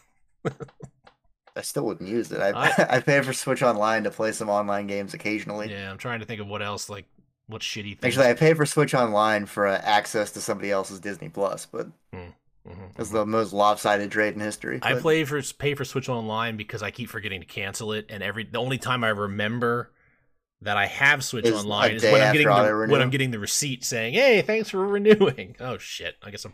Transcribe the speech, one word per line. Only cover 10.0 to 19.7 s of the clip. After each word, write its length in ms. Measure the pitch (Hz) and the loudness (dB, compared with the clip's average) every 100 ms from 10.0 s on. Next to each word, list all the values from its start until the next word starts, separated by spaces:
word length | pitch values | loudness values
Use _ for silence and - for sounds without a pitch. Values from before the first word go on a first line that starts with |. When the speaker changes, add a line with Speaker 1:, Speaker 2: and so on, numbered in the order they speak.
| 104 110 104 | 2 -2 -2
Speaker 2:
to 80 | 107 | -4
somebody 300 | - 98 98 | -6 -4 -2
else's 300 | 98 95 98 | -2 -2 -8
Disney 280 | 101 95 98 | -10 -10 -10
Plus, 380 | 98 98 101 - | -4 -2 -2 -8
but 220 | - - - _ | -10 -10 -14 _
Speaker 1:
Hmm. 160 | 92 87 - _ _ - | -16 -16 -20 _ _ -20
Mm-hmm, 120 | 87 95 - | -18 -16 -10
Speaker 2:
that's 120 | 107 | -4
Speaker 1:
mm-hmm. 80 | 107 | -2
Speaker 2:
the 100 | 104 | 0
most 260 | 110 104 | 0 0
lopsided 580 | 98 104 104 110 104 101 | 4 4 4 2 2 0
trade 220 | 104 107 | 0 0
in 60 | 104 | -2
history, 380 | 107 - - 127 | -6 -6 -6 -4
Speaker 1:
I 100 | 117 | -2
Speaker 2:
but 80 | 127 | 0
Speaker 1:
play 220 | 160 160 | 2 0
for, 160 | 143 147 135 - | 0 -4 -8 -6
pay 160 | 147 | -6
for 100 | 139 127 | -4 -6
Switch 220 | 131 127 | -6 -4
Online 460 | 120 110 110 113 110 | -6 -4 -4 -4 -6
because 240 | 104 110 | -10 -8
I 80 | 101 | -8
keep 180 | - 110 | -8 -10
forgetting 320 | 113 101 95 | -10 -8 -8
to 60 | - | -10
cancel 460 | - 98 95 110 | -10 -8 -6 -6
it, 140 | 107 107 | -6 -8
and 120 | 104 | -8
every, 220 | 95 101 | -6 -6
the 140 | 107 117 | -6 -4
only 180 | 127 131 | -4 -4
time 240 | - 127 | -2 0
I 60 | 113 | 0
remember 800 | 101 101 101 104 120 117 | 0 -2 -2 -4 -2 -2